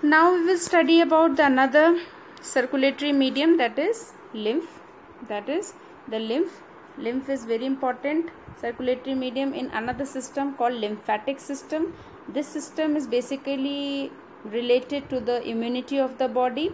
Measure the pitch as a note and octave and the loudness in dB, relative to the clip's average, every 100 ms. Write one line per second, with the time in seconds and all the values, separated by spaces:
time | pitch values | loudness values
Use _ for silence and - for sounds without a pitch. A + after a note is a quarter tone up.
0 | D4 D#4 E4+ F4+ E4+ F4+ E4+ F4 C#4+ E4 | 4 6 6 6 2 2 2 2 6 6
1 | E4 D#4 E4 C4+ C#4+ C4 C4+ C#4 D#4+ E4+ | 6 6 4 6 4 6 4 6 6 4
2 | - - - - - - B3 C#4 C4+ C4+ | 0 -18 -20 -18 -4 -2 0 2 2 2
3 | D4 C#4 C4 C4 D#4 E4 A#3+ A3 E4 A4+ | 0 2 2 2 4 4 4 0 -2 -2
4 | - - - A3 G#3 C4 G4 - - - | -8 -20 -14 -6 -2 -2 -4 -16 -20 -20
5 | - - A3+ G#3 G#3 D#4 G#4 - - - | -20 -20 -10 -8 -4 -6 -6 -14 -20 -20
6 | - A3 A3 B3 F4+ - - - - - | -8 -6 -2 -2 -2 -6 -20 -20 -20 -10
7 | A3+ B3+ C4 C4+ A3+ A3+ B3+ C4+ C4 B3 | -6 -4 -4 -6 -2 -4 -2 -2 -2 -2
8 | C#4 D#4 E4 - - - A#3 A#3 B3+ B3+ | -2 -2 -4 -8 -20 -10 -8 -6 -2 -2
9 | C4 C4+ B3+ B3 C#4 C4+ C4 - A3+ B3 | -2 -4 -2 -2 -4 -4 -4 -4 -4 -6
10 | C#4 C4+ B3 - C#4 C#4 A#3+ B3 G#3 G#3 | -6 -6 -8 -4 -4 0 -2 0 -4 -6
11 | - G#3 G#3+ C4+ - C#4 - D#4 F4 - | -4 -4 -2 -6 -6 -10 -6 -4 -4 -6
12 | - - - A3 D4 D#4 - - D#4 D4+ | -18 -20 -8 -6 -6 -8 -10 -4 0 0
13 | B3+ A#3+ B3 C4+ C4+ C#4 C4+ C#4+ C#4+ C#4 | 0 -2 -2 -6 -4 -4 -2 -4 -4 -4
14 | C4+ - - - A3 G#3+ B3 A#3+ B3 C#4+ | -6 -10 -20 -18 -8 -6 0 0 0 -6
15 | C#4 C4 A3 A#3+ - A3+ A#3 B3 B3+ C#4 | -4 -6 -2 -2 -2 -4 -2 -4 -2 0
16 | C4 C4+ C4 A#3 B3+ A#3+ E4 | 0 0 -2 2 0 0 -4